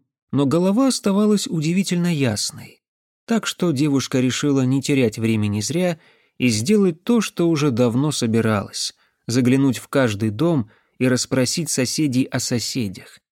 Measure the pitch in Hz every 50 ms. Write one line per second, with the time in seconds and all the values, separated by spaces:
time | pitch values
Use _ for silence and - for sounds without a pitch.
0 | _ _ _ _ _ - - 131 143 135 151 170 180 190 196 233 269 269 240 -
1 | - 202 190 202 214 214 214 196 - - - 165 147 156 175 190 185 - 180 175
2 | 170 175 170 147 135 120 104 104 - - - - - - - _ _ _ _ _
3 | _ _ _ _ _ - 233 220 - - - - 190 175 156 123 147 151 139 135
4 | 120 - - 131 127 127 120 - - 147 139 135 131 127 135 139 135 - 143 135
5 | 127 113 - - 113 113 113 107 104 104 101 107 107 - 131 170 180 165 165 160
6 | _ _ _ _ _ _ _ - 131 123 113 104 113 156 214 214 196 185 165 160
7 | - - 240 233 196 - - - 175 170 165 147 147 151 120 107 123 120 110 127
8 | 143 156 139 - 127 113 110 113 110 110 110 101 92 - - - - - - _
9 | _ _ _ _ - - 110 127 123 123 127 135 139 135 117 - - - - 143
10 | 131 117 104 98 113 110 104 107 151 175 170 143 107 - _ _ _ _ _ -
11 | 127 127 127 123 - - - 135 127 - - - 160 - - - - - - -
12 | 156 143 120 127 131 - - 131 - - 131 117 - - - 139 117 98 90 -
13 | - - - - _ _